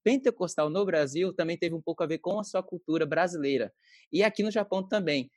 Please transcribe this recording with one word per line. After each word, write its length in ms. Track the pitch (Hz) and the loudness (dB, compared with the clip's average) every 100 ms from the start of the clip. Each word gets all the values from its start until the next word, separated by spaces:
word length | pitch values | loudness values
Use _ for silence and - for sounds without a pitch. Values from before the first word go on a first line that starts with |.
pentecostal 640 | 214 262 254 226 175 - 151 | 2 4 2 0 -2 0 0
no 160 | 185 | 0
Brasil 480 | 190 160 143 151 185 | 2 2 2 0 -2
também 240 | 147 165 165 | -2 -2 -2
teve 180 | 170 | -2
um 60 | 165 | -2
pouco 220 | 165 165 | -6 -4
a 40 | 156 | -2
ver 120 | 160 | -2
com 200 | 180 175 | -4 -4
a 60 | |
sua 180 | 202 190 | -4 -4
cultura 440 | 185 175 - 165 147 | -4 -8 -2 -2 0
brasileira. 680 | 160 180 165 139 131 104 _ _ - _ | 0 0 0 0 0 -2 _ _ -20 _
E 100 | 165 | 2
aqui 200 | 214 214 | 2 2
no 80 | 214 | 0
Japão 360 | 214 202 190 185 | 0 -2 -2 0
também. 440 | 214 160 143 123 | 0 0 0 -2